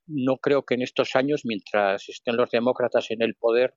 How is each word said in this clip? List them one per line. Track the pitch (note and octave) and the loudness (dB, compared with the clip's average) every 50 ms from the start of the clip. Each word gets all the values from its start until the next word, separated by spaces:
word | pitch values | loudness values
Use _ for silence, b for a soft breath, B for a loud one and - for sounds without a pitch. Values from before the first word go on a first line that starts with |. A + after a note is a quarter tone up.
| _ | _
no | E3+ D3+ C3+ B2+ C3 C3 | -8 -6 -2 -2 -2 -2
creo | - - C#3 C#3+ C3+ - | 0 0 0 0 0 0
que | - B2 | -2 -2
en | B2 | -2
estos | B2 - - C#3 B2 - - | -4 -2 -2 -2 -2 0 0
años, | C3 C3+ C#3+ D3 C#3+ - | 0 0 0 0 -2 -2
mientras | A#2 A2 F2+ - - - G#2 G2+ G2 G2 G2+ - - | -4 -6 -6 -6 -2 0 0 2 2 0 -2 -6 -10
estén | - - - B2 A#2 | -16 -8 -4 -2 0
los | A#2+ A#2+ - | 0 0 0
demócratas | - A#2 A#2 B2+ B2+ - B2 A#2 - A#2 - - | 0 0 2 0 0 0 0 0 0 0 -2 -2
en | A2+ A2+ | -2 -2
el | A#2 A2+ - | -2 -2 -2
poder | _ A#2 A#2 A2+ B2 B2+ B2+ - | _ 0 2 2 2 2 0 -2